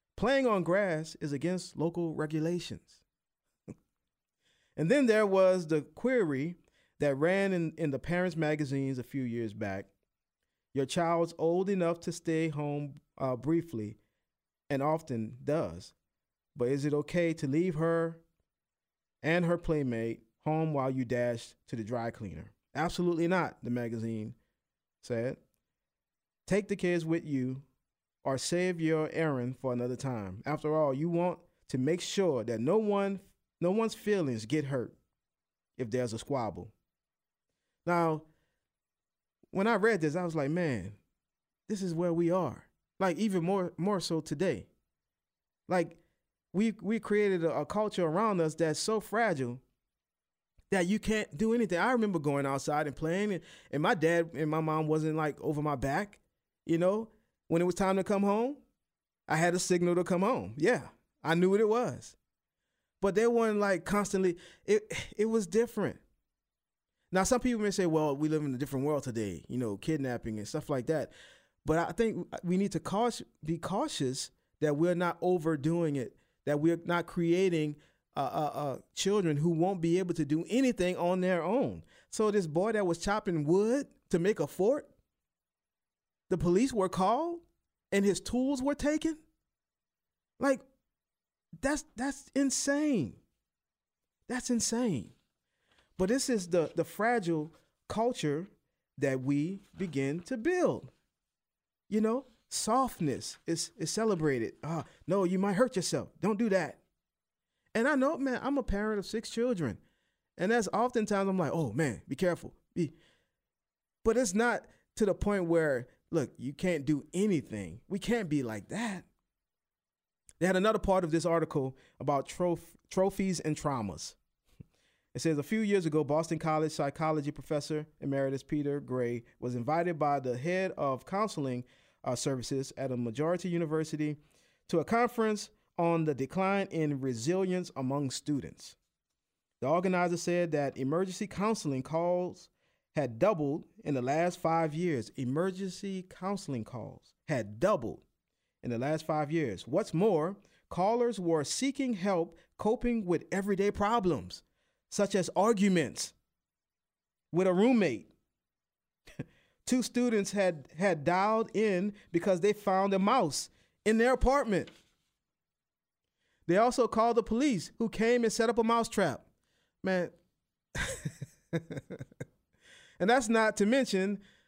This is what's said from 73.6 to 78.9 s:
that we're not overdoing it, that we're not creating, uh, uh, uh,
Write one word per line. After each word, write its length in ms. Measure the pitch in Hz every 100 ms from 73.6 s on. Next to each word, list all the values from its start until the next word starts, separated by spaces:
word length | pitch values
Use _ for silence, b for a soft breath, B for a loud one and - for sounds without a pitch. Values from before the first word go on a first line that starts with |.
| - 196 302 - 131 135 - _ _ _
that 160 | 151 147
we're 180 | 170
not 220 | 175 175 -
overdoing 720 | 180 180 156 156 143 170 160 139
it, 180 | 113 - _ _
that 160 | - 147
we're 200 | 160 170
not 220 | 170 175 170
creating, 720 | - 170 175 190 165 151 147 b b b -
uh, 40 |
uh, 300 | 139 156 151
uh, 220 | 135 147 127 -